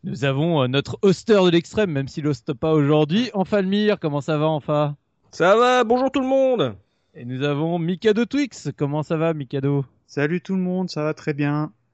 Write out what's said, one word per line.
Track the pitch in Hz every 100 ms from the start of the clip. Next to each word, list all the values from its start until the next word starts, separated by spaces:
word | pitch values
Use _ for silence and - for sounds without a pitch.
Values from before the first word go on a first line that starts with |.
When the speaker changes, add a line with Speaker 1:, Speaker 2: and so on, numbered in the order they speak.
Speaker 1:
nous | - 135
avons, | 139 135 165 160
euh, | 127
notre | 135 - -
hosteur | 202 185 - 208
de | 185
l'extrême, | 170 - - 208
même | 143 135
s'il | - 151
hoste | 139 -
pas | 139 160
aujourd'hui, | 160 143 151 151 190 240
Enfalmir. | 208 185 208 190 202 208 202
Comment | 160 143
ça | 135 156
va, | 156
Enfa ? | 156 - 147 147 143 _ _ _
Speaker 2:
Ça | - 165 214
va, | 247 254
bonjour | 226 247 262
tout | 277
le | 262
monde. | 269 262 240 135 98 _ _ _
Speaker 1:
Et | -
nous | 120 127
avons | 143 143 160 175
Mikado | 165 180 220 208
Twix. | 240 277 285 - 147 -
Comment | 143 151
ça | 147 165
va, | 165
Mikado ? | 160 135 143 139 143 131 _ _
Speaker 3:
Salut | - 147 175
tout | - 190
le |
monde, | 180 185 185
ça | -
va | 151
très | 156 -
bien. | 143 143 147 151 _ _